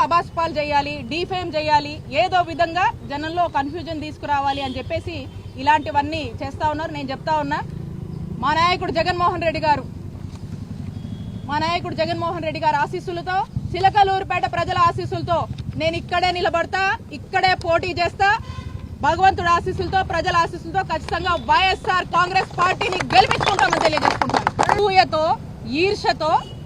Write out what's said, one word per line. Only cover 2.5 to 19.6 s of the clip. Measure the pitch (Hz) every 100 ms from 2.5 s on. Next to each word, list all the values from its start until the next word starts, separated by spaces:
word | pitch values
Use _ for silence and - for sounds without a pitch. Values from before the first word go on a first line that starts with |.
విధంగా | 320 339 339 415 - -
జనంలో | 277 311 339 339 311
కన్ఫ్యూజన్ | 277 330 330 311
తీసుకురావాలి | 302 - 302 285 277 277 269
అని | 262
చెప్పేసి | 254 330 359 320 262 - - -
ఇలాంటివన్నీ | 277 311 311 285 285 320 269 220
చేస్తా | 277 262 311
ఉన్నారు. | 302 320 302
నేను | 277
చెప్తా | 262 - 311
ఉన్నా, | 285 302 - - - - - - - -
మా | 262 311
నాయకుడు | 339 359 349 302
జగన్మోహన్ | 330 359 349 349 330
రెడ్డి | 311
గారు, | 302 285 - - - - - - - - - - - - - - - - -
మా | 294
నాయకుడు | 320 349 269 -
జగన్మోహన్ | 320 339 339 349 311
రెడ్డి | 311 311
గారి | 294
ఆశీస్సులతో, | 294 359 339 339 330 370 440 - -
చిలకలూరుపేట | 359 381 403 392 381 381 359 359
ప్రజల | 349 339 359 339
ఆశీస్సులతో | 349 349 349 330 339 254 - - -
నేను | 320 339
ఇక్కడే | - 359 359 359
నిలబడతా, | 359 330 330 381 381 440 - 294
ఇక్కడే | - 370 370 370 359
పోటీ | 339 359 339
చేస్తా. | 339 - 392 440 - - - - - - 277
భగవంతుడి | 339 381 381 349
ఆశీస్సులతో, | 339